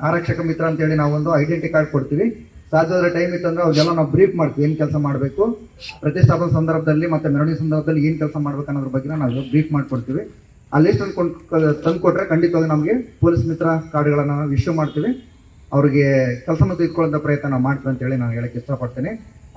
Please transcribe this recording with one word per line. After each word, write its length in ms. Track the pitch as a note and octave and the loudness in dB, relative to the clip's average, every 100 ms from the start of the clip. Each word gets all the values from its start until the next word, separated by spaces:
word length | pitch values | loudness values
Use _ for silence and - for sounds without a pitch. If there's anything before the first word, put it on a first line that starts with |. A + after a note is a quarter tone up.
ಆರಕ್ಷಕ 400 | D3+ F3 - E3 | -2 0 0 -2
ಮಿತ್ರ 240 | E3 D#3 | -2 -2
ಅಂತ 160 | D#3+ D#3 | -2 0
ಹೇಳಿ 140 | D#3 | 0
ನಾವೊಂದು 440 | D#3 D3 D3+ D#3 D3+ | 2 2 0 2 2
ಐಡೆಂಟಿ 300 | D3+ E3 D#3+ | 2 -2 0
ಕಾರ್ಡ್ 220 | D#3+ D3+ | 0 2
ಕೊಡ್ತೀವಿ. 600 | C#3 B2+ D3 A#3 - - - - | 0 0 0 0 -2 -12 -20 -2
ಸಾಧ್ಯವಾದ್ರೆ 400 | D#3 E3 F3+ F3 | 0 2 2 2
ಟೈಮ್ 240 | E3+ F3 | 0 -2
ಇತ್ತಂದ್ರೆ 280 | F3 F3 E3+ | -2 -2 0
ಅವ್ರಿಗೆಲ್ಲ 300 | E3+ D3 E3 | 2 4 2
ನಾವು 140 | E3 D3 | 2 2
ಬ್ರೀಫ್ 300 | D3+ G3 F3 | 4 4 4
ಮಾಡ್ತೀವಿ, 320 | C#3+ C3+ D3 | 0 0 0
ಏನ್ 80 | D#3 | 0
ಕೆಲಸ 180 | D3 | -2
ಮಾಡ್ಬೇಕು, 760 | D3+ C#3+ C3+ C#3 F#3 A3+ A#3+ - - - - | 0 -2 -2 -2 0 -2 -2 -10 -20 -18 -6
ಪ್ರತಿಷ್ಠಾಪನೆ 520 | D3+ C#3 B2+ E3 F3 | -4 4 4 4 2
ಸಂದರ್ಭದಲ್ಲಿ 540 | D#3+ D#3+ D#3 D#3 D3+ E3+ | 0 0 0 2 0 0
ಮತ್ತೆ 220 | D3+ D#3 | 0 0
ಮೆರವಣಿಗೆ 300 | C#3+ D#3 D#3+ | 0 0 0
ಸಂದರ್ಭದಲ್ಲಿ 480 | D#3 D3+ D3+ D#3+ D#3 | 0 0 0 0 0
ಏನ್ 120 | D3+ | 0
ಕೆಲಸ 180 | D3+ D3+ | -2 -4
ಮಾಡ್ಬೇಕು 280 | C#3+ C#3 D3 | -4 -4 -6
ಅನ್ನೋದ್ರ 240 | C#3+ C3 | -6 -4
ಬಗ್ಗೆ 180 | C3 C#3+ | -4 -4
ನಾವು 220 | D#3 B2+ | -4 -2
ಬ್ರೀಫ್ 420 | B2+ - D3+ D#3 | -4 0 0 0
ಮಾಡ್ಕೊಡ್ತೀವಿ. 580 | C#3+ C3+ B2 A#2+ D3+ - - - - - | -2 -2 -6 -4 -6 -8 -14 -20 -20 -2
ಆ 40 | C#3+ | 2
ಲಿಸ್ಟ್ 240 | F3 - | 4 2
ಅನ್ನು 120 | G3 | -2
ಕೊಂಡ್-, 680 | F3 E3+ - - D#3+ D#3 D3 | -4 -4 -6 -4 0 2 0
ತಂದು 180 | E3 F3 | 0 0
ಕೊಟ್ರೆ 260 | F3+ F#3+ F3+ | 2 2 0
ಖಂಡಿತವಾಗಿ 420 | E3 E3+ E3 D#3+ | 2 2 2 0
ನಮ್ಗೆ 340 | D3+ E3 B3 - - | 0 0 -2 -4 0
ಪೊಲೀಸ್ 260 | E3+ E3 E3 | 2 2 0
ಮಿತ್ರ 200 | D#3 E3 D#3+ D#3 | -2 0 -2 -2
ಕಾರ್ಡ್ಗಳನ್ನ 380 | D3+ D3 D3 C#3+ | -2 0 0 0
ನಾವು 220 | C#3+ D3 | -2 -2
ಇಶ್ಯೂ 220 | C#3 F3 | 0 0
ಮಾಡ್ತೀವಿ. 560 | D#3+ D3 D3+ G#3+ B3 - - - - - | 0 -2 -2 -2 -4 -8 -20 -20 -20 -4
ಅವ್ರಿಗೆ 640 | C#3 C#3+ C#3+ C#3 C3+ B2 A#2+ | 2 4 4 4 2 0 -2
ಕೆಲಸ 220 | - D#3+ | -2 0
ಮತ್ತು 220 | F#3+ E3+ | 2 0
ಇಟ್ಕೊಳ್ಳೋಂಥ 380 | E3 E3+ D#3+ D3+ | -2 0 0 0
ಪ್ರಯತ್ನ 260 | D3+ C#3+ C#3 | -2 -2 -2
ನಾವು 140 | C3 | -2
ಮಾಡ್ತೀವಿ 280 | C3 C3+ C#3 | 0 -2 -4
ಅಂತ 120 | B2 | -4
ಹೇಳಿ 140 | B2+ C3 | -4 -2
ನಾನು 160 | A#2 | -2
ಹೇಳಕ್ 240 | A#2 A#2+ A#2+ | -4 -6 -8
ಇಷ್ಟಪಡ್ತೀನಿ. 680 | - C3 B2 B2+ E3+ A3+ - - - | -8 -6 -6 -6 -8 -8 -14 -20 -10